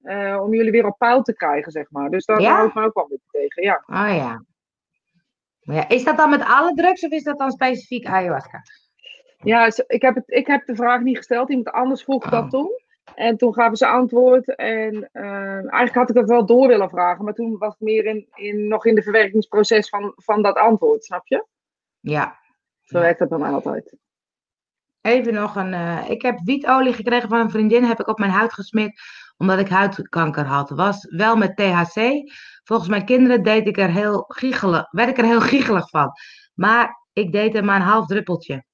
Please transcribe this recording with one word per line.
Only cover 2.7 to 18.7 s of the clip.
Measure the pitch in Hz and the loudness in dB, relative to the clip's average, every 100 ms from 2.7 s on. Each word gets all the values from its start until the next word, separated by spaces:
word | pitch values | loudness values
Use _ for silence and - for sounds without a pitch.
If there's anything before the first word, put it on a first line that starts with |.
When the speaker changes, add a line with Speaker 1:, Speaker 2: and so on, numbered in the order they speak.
Speaker 1:
me | 220 | 0
ook | 220 | -2
wel | 214 | -2
een | 147 | -6
beetje | 135 _ 147 | -8 _ -6
tegen, | 143 - | -6 -4
ja. | 196 185 - | -2 -2 -4
Speaker 2:
Oh | 180 208 175 | -4 -2 -2
ja. | 127 113 - _ _ _ _ _ _ _ _ _ _ _ | -4 -10 -16 _ _ _ _ _ _ _ _ _ _ _
Maar | - 156 | -6 -6
ja, | - | 0
is | 247 | 0
dat | 254 311 | 2 2
dan | 302 | 4
met | 285 | 4
alle | - 254 330 | 4 4 4
drugs | 294 349 370 | 2 2 2
of | 320 | -4
is | 311 | -6
dat | 294 285 | -6 -4
dan | 269 | -6
specifiek | 262 254 254 - 247 220 | -2 -2 -2 -8 -10 -4
ayahuasca? | 190 180 156 - - _ - _ _ - - _ _ | -2 -2 -6 -8 -20 _ -20 _ _ -20 -20 _ _
Speaker 1:
Ja, | 208 226 226 | 0 4 4
ze-, | 220 254 | 0 -4
ik | 240 | 2
heb | 262 | 2
het, | 247 - | 0 -2
ik | - 269 | -2 0
heb | 285 - | -2 -2
de | |
vraag | 220 240 247 | -4 0 0
niet | 247 233 | 0 -4
gesteld. | - 240 262 | -4 -4 -2
Iemand | 269 226 | -4 -4
anders | - 254 269 | -4 -2 -4
vroeg | - 269 - | -4 -4 -2
dat | 233 | -2
Speaker 2:
Oh. | 147 | -2
Speaker 1:
toen. | 262 330 494 _ _ _ | -4 -4 -8 _ _ _
En | - 226 226 | -4 -2 2
toen | 247 | 0
gaven | 214 226 214 | 2 0 2
ze | - | 2
antwoord. | 247 254 240 254 254 254 - | 2 2 4 6 4 2 -6
En, | 214 220 220 214 202 | -4 -4 -4 -6 -12
eh, | - 202 202 196 | -12 -10 -10 -8
eigenlijk | 196 190 - 247 | -10 -6 0 0
had | 254 240 | 2 2
ik | |
dat | 233 214 | 2 4
wel | 240 202 | 2 6
door | 240 269 | 6 6
willen | 220 190 | 4 2
vragen. | 175 180 175 | 0 -2 -2
Maar | 208 | -6
toen | 214 233 214 | -6 -8 -6
was | 208 | -8
ik | 208 | -6
meer | 214 220 | -2 -2
in, | 208 214 - | -2 -6 -10
in, | - 202 208 | -14 -8 -6
nog | 208 | -2